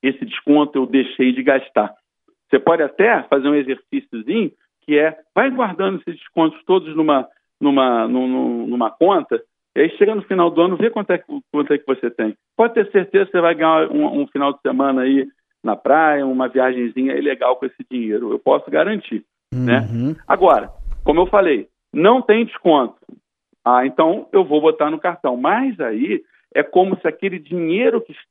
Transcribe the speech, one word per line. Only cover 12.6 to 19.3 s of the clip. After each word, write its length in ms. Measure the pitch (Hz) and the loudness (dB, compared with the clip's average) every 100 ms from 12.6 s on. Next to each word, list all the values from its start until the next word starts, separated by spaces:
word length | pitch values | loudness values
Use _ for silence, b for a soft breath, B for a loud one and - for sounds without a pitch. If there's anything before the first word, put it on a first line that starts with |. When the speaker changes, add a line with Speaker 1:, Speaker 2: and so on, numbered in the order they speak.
| 233 | 0
Speaker 1:
ter 160 | 233 202 | 2 0
certeza 340 | 202 180 196 190 | 0 0 0 0
que 60 | |
você 100 | 185 | 2
vai 120 | 170 | 0
ganhar 380 | 160 160 160 160 | 2 2 2 2
um, 300 | 147 151 147 | 0 -2 -2
um 60 | 143 | -4
final 240 | 139 143 | -2 -2
de 80 | 139 | -2
semana 420 | - 131 139 131 | -4 -2 0 0
aí 240 | 127 135 135 _ _ _ | 2 0 0 _ _ _
na 120 | - 104 | -6 -4
praia, 500 | - 147 160 147 135 | 2 4 4 2 -2
uma 220 | 131 127 | -2 -2
viagenzinha 680 | 131 127 127 120 110 131 | 0 0 0 -4 -2 -4
aí 80 | 139 | -2
legal 340 | 143 131 123 127 | -4 -2 -2 -2
com 80 | 131 | -4
esse 180 | _ - | _ -12
dinheiro. 420 | 127 113 107 120 | -8 -4 -4 -4
Eu 80 | 117 | -4
posso 320 | - 143 143 | 0 0 0
garantir, 520 | 156 170 208 - 117 - | -2 0 -2 -6 -10 -10